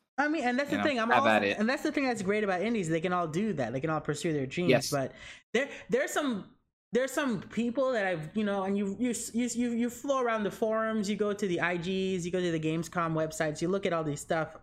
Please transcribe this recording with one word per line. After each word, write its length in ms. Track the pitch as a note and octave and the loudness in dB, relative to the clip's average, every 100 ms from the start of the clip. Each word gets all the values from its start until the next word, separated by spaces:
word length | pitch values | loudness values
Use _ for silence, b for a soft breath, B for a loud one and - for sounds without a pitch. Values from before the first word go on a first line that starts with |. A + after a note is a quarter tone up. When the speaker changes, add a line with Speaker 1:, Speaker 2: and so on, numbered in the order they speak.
| _ - | _ -2
Speaker 1:
I 100 | D4 | 0
mean, 160 | D#4+ | 0
and 140 | B3 B3 | 0 0
that's 140 | C#4+ | 0
Speaker 2:
you 60 | D4 | 0
Speaker 1:
the 60 | |
Speaker 2:
know, 40 | D#4 | 0
Speaker 1:
thing. 100 | B3+ | 0
I'm 100 | A3+ | 4
Speaker 2:
have 100 | B2 | 4
Speaker 1:
also, 100 | A2+ | 6
Speaker 2:
at 140 | G#2+ | 4
it. 160 | G2+ G2+ | 4 2
Speaker 1:
and 100 | A3 | 0
that's 140 | C#4 | 0
the 80 | D#4+ | 0
thing 140 | D4 C4+ | 0 0
that's 180 | A3 | 0
great 200 | F#3 G#3+ | 0 0
about 180 | G#3 F#3 | 0 0
indies. 280 | G#3 A#3 E3 | 0 0 0
They 120 | E3 | 0
can 120 | F3 | 2
all 140 | F3+ E3+ | 0 0
do 260 | D#3 A3 | 0 0
that. 200 | E3 A#2 | 0 -2
They 60 | C3 | -2
can 100 | D#3 | -2
all 80 | D#3 | -2
pursue 320 | D3+ D3 F3 | -2 -2 0
their 140 | D3+ C3 | 0 -2
dreams. 220 | D3+ F3+ | 0 6
Speaker 2:
Yes. 180 | B2 - | 6 4
Speaker 1:
But 220 | C#3+ C3 B B B _ | -2 -4 B B B _
there, 140 | A3+ C#4 B - | -2 -2 B -2
there's 220 | A3+ E4 | 0 2
some, 340 | F4+ D4 G#3+ - - _ _ _ | 0 -2 -2 -6 -18 _ _ _
there's 180 | A#3 C4 | 0 0
some 300 | D#4 C#4+ G3+ | 0 0 -2
people 500 | - - A#3+ A#3 C4 | -4 -2 -2 0 0
that 140 | A#3+ G3 | 0 0
I've, 220 | F3 D#3 A3 | -2 -4 -2
you 80 | G#3+ | 0
know, 180 | G3 | 0
and 140 | F#3+ G3+ | 0 0
you, 180 | G3+ G3 | -2 -2
you, 160 | B3 A#3 - | -2 -2 -4
you, 140 | A3+ B3 | -2 -2
you, 160 | A3+ A#3+ | 0 0
you 180 | A#3 A#3+ | 0 -2
flow 320 | A#3 C#4 C4+ | -2 0 2
around 220 | A#3+ A3+ | 2 2
the 60 | G3 | 0
forums, 580 | F3 A3 A3 A3 A3 G3 | 0 0 0 0 0 0
you 60 | G#3 | 0
go 160 | G#3 | 0
to 140 | G#3 G3+ | 0 0
the 120 | E3+ | 0
I 140 | E3 F3 | 0 0
Gs, 480 | E3+ F#3+ F#3+ F#3+ E3+ | -2 0 0 0 -2
you 60 | |
go 80 | F#3 | 0
to 100 | F3+ | 0
the 80 | E3 | 0
Gamescom 540 | D#3 D#3+ E3 F3+ E3 | 0 0 -2 -2 0
websites, 480 | D#3+ D#3 - D#3 D3+ | 0 -2 0 -2 0
you 60 | E3+ | 0
look 180 | G3 G3 | 0 0
at 80 | |
all 100 | E3+ D#3+ | 0 0
these 160 | D3 | -4
stuff, 340 | - E3 D#3 - | -2 -2 -2 -8